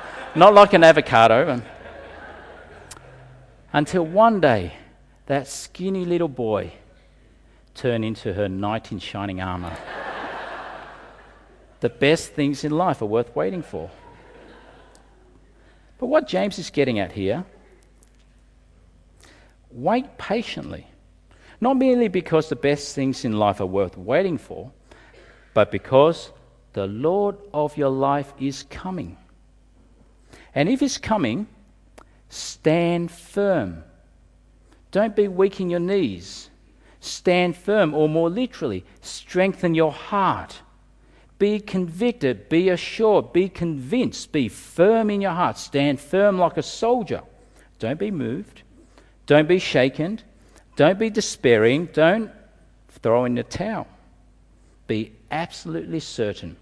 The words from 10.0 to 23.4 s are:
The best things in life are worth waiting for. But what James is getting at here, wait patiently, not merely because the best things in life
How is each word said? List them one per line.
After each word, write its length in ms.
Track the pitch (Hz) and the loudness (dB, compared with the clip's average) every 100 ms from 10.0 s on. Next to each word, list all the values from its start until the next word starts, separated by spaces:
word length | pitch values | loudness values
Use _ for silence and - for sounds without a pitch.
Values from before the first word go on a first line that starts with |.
| - - - - - - - - - - - - - - _ - _ _ | -12 -12 -12 -12 -14 -14 -16 -18 -20 -20 -20 -20 -20 -20 _ -20 _ _
The 80 | 120 | -6
best 440 | - 139 160 - | 0 0 0 -2
things 300 | - 143 139 | -4 -2 -2
in 80 | 151 | -4
life 300 | 151 180 139 | -2 -2 -2
are 60 | 104 | -2
worth 280 | 113 120 147 | -2 -2 -4
waiting 280 | 180 185 | -4 -6
for. 260 | - 85 82 - - - - - - - - - - - _ _ _ _ _ _ _ _ _ _ | -10 -12 -14 -16 -20 -20 -20 -20 -20 -20 -20 -20 -20 -20 _ _ _ _ _ _ _ _ _ _
But 100 | 247 | 0
what 200 | 302 277 | 0 0
James 320 | 185 202 190 | -2 -2 -6
is 100 | 165 | -4
getting 300 | - 131 107 | 0 0 0
at 120 | 90 | -4
here, 320 | 104 95 135 185 - _ _ _ _ _ _ _ _ _ _ _ _ _ _ _ _ - - - _ _ | -4 -2 -2 -6 -16 _ _ _ _ _ _ _ _ _ _ _ _ _ _ _ _ -20 -20 -20 _ _
wait 460 | 120 151 240 277 - | -6 0 0 -2 -10
patiently, 680 | - 226 - - 78 78 - _ _ _ _ _ - - | -6 -4 -4 -10 -12 -14 -16 _ _ _ _ _ -20 -4
not 180 | 240 262 | 0 2
merely 300 | 262 247 220 | 4 4 2
because 420 | 180 - 160 - | 0 0 0 0
the 60 | 135 | 0
best 380 | 143 143 - | 0 0 -4
things 320 | 143 135 127 120 | -4 -4 -2 -2
in 80 | |
life 280 | 107 | 2